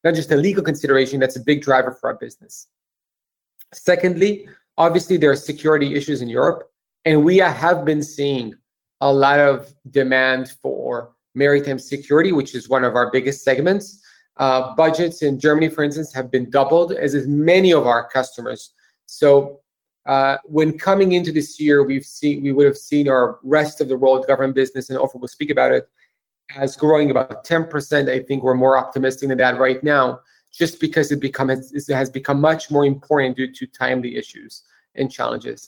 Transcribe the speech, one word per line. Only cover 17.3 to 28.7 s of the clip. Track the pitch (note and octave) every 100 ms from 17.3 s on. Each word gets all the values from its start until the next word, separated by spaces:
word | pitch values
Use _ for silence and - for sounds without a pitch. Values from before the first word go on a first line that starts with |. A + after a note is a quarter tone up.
| D3 D#3 F#3 F#3+
of | E3
our | A#2+ A#2 -
customers. | C3 B2+ - A#2 A#2 - _ _ _
So | _ - D3 C#3+ C#3 - _ _ _ _ C3+
uh, | C3+ C3+ C#3 - D3+
when | D#3 D#3+ F#3+
coming | G3 F#3+ F3+
into | D#3+
this | D#3 D3 -
year, | D3+ C#3+ C#3
we've | C3+ - -
seen, | D3 D3 C#3
we |
would | C3+ C#3+
have | C#3 -
seen | D3 C#3
our | C3 A#2+ A2+ C3 D3+
rest | D3+ -
of | C3+
the | C3
world | C3 C3 C3
government | C3+ C3+ C3
business, | C3 C3+ B2+
and | C3+
Ofer | C3+ B2+
will | B2 -
speak | D3+ C3+
about | B2+ C3
it, | - _ _ _ _ _ - C#3
as | C#3 -
growing | D3+ D3+ D3
about | - C3 A2+ -
ten | E3 E3
percent. | D3+ C#3+ D3 C#3 C3
I | C3
think | C#3
we're | B2+ B2+
more | C3